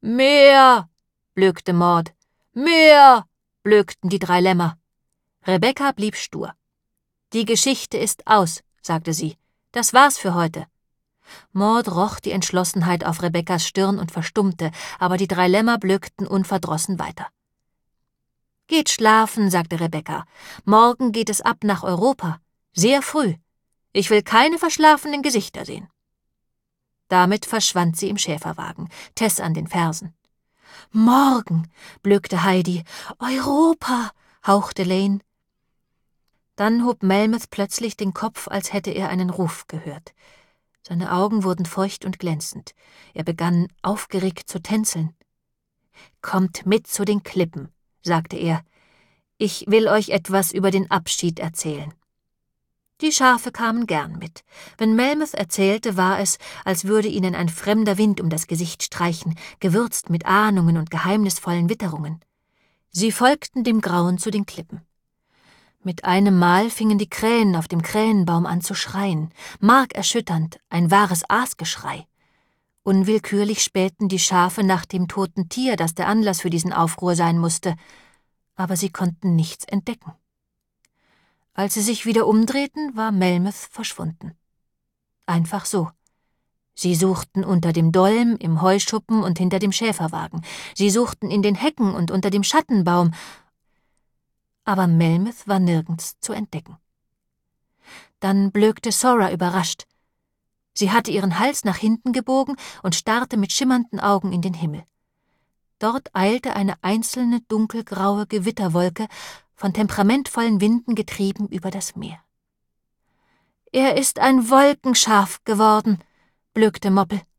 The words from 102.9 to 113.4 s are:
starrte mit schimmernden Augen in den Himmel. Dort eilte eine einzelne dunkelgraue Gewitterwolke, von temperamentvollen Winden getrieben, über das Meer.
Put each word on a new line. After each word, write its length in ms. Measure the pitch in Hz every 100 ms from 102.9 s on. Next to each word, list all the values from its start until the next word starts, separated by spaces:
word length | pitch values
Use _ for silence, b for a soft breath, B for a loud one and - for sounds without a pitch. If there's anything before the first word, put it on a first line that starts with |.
starrte 420 | 165 - 226 254 226
mit 160 | 196
schimmernden 480 | - 262 254 240 -
Augen 320 | 208 196 190
in 100 | 180
den 120 | 185
Himmel. 280 | 165 160 147 - _ _ _ _ _ _ _ _ _
Dort 380 | 214 254 - 190
eilte 400 | 190 240 254 202
eine 260 | 196 -
einzelne 600 | 185 220 226 254 240 240
dunkelgraue 840 | _ 220 220 233 226 190 190 202 208
Gewitterwolke, 800 | 214 190 220 190 170 180 170 214 B B B B
von 180 | _ 202
temperamentvollen 880 | 185 208 - 196 262 269 - 233 208
Winden 340 | 208 233 233
getrieben, 520 | 220 214 - 196 196 208
über 220 | 180 190
das 240 | 196 -
Meer. 240 | - 208 160 _ _ _ _ _ _ _ _ _ _ _ _